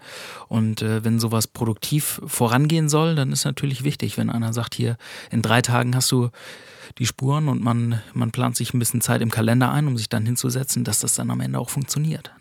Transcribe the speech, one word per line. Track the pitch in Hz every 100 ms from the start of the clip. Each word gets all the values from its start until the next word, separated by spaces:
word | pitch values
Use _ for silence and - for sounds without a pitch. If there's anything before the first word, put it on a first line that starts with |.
| - - - - -
Und, | 113 110 107
äh, | 110 110
wenn | 113 113
sowas | 113 113 -
produktiv | - 117 104 - 147 - - -
vorangehen | - 113 123 151 165 151
soll, | 151 165 156
dann | 135
ist | 139
natürlich | 147 139 143 123
wichtig, | 139 - 113 -
wenn | 113
einer | 117 113
sagt, | 117 113
hier | - 117 117 - - -
in | 117
drei | 110 120
Tagen | 120 123 123 127
hast | -
du | 127 120 - - - - - - -
die | 117
Spuren | - 131 147 151
und | 123
man, | 117 117 117 113 -
man | 123 117
plant | 123 123 120
sich | 120
ein | 123
bisschen | 113 117
Zeit | - 120
im | 117
Kalender | 113 113 120 127
ein, | 143 151
um | 117
sich | 107
dann | 117 113
hinzusetzen, | 123 131 123 135 123
dass | 120 107
das | 123
dann | - 120
am | 123
Ende | 131 131
auch | 127
funktioniert, | 143 131 143 156 156 - -